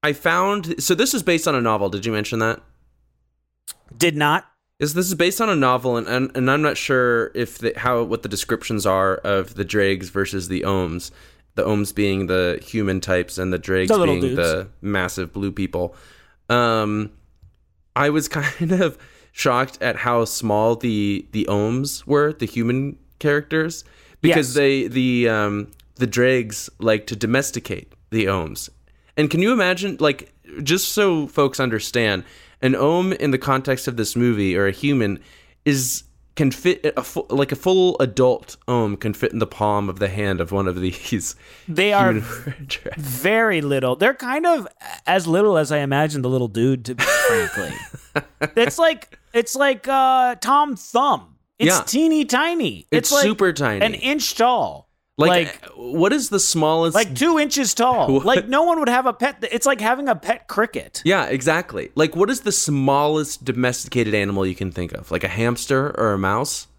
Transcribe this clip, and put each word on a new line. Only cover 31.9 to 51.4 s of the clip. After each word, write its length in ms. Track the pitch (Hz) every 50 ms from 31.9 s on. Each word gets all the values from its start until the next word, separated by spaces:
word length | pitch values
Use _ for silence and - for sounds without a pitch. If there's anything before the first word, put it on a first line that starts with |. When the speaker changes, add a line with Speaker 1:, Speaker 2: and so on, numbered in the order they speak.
| - 123 117 107 101 92 87 - - - - - _ _ -
Speaker 1:
an 120 | 131 131
Ohm 360 | 92 127 147 165 175 185 190 190
in 180 | - - 147
the 80 | 135 -
context 480 | - 143 135 131 131 139 131 127 -
of 100 | - 123
this 180 | 117 107 - -
movie, 400 | 117 120 123 117 104 101 95 87
or 120 | 92 101
a 40 | 98
human, 480 | 95 - - 143 143 131 113 98 98 - - - - - _ _ _ _ _
is, 380 | 147 143 135 131 123 - - - - _ _ _ _ _
can 160 | - 156 135
fit 420 | 131 - - 175 185 - - 151 -
a 60 | 123 123
fu-, 220 | - - 160 - -
like, 200 | - 139 139 135
a 40 | 139
full 420 | - - 185 190 190 185 180 - -
adult 560 | 135 117 101 - 127 127 123 - - - - _ _
Ohm 280 | - 123 120 113 104 101
can 180 | - - 110 104
fit 160 | - - - -
in 60 | 113
the 80 | 110
palm 420 | - - - 107 104 104 104 101 98
of 80 | 90
the 100 | 95 104
hand 320 | 95 92 104 104 98 95 87
of 120 | 87 82
one 160 | 101 98 98
of 120 | 92 90 90
these 560 | 92 92 90 - - - 127 98 - - - - - -
<laughs> 160 | - - -
Speaker 2:
They 240 | - 160 156 190 208
are 220 | 208 202 196 190 110
Speaker 1:
human 520 | 107 101 - - - - 147 135 - 143
<laughs> 20 |
Dregs. 340 | 135 - - - - - -
Speaker 2:
very 600 | 147 135 127 123 139 185 214 226 226 220 196 165
little. 340 | 147 143 139 135 127 127 127
They're 180 | 147 185 247 269
kind 320 | - 262 247 262 302 330
of 220 | 349 339 285 196 - _ _ - - - - _
as 180 | - 175 190 170
little 320 | 165 160 185 208 214 190
as 140 | 160 151 143
I 80 | 151 147
imagined 440 | 143 139 139 139 156 156 147 143 123
the 60 | 123
little 180 | 131 127 123
dude 380 | 113 101 113 117 135 135 127 113
to 100 | 117 127
be, 80 | 120 -
Speaker 1:
<laughs> 240 | 539 587 605 -
Speaker 2:
frankly. 460 | 508 466 453 427 - - - - 73 - 960 906 - - - - - _ - - - _ _ - - -
It's 220 | 226 233 269 -
like, 400 | - 330 330 320 - - _ - _ _ _ -
it's 220 | 233 233 233 -
like, 320 | 269 285 277 269 208 -
uh, 480 | 262 269 269 262 262 262 262 254 247 247
Tom 400 | - - 226 269 285 302 294 254
Thumb. 600 | 185 - - - 240 269 285 220 131 - - - _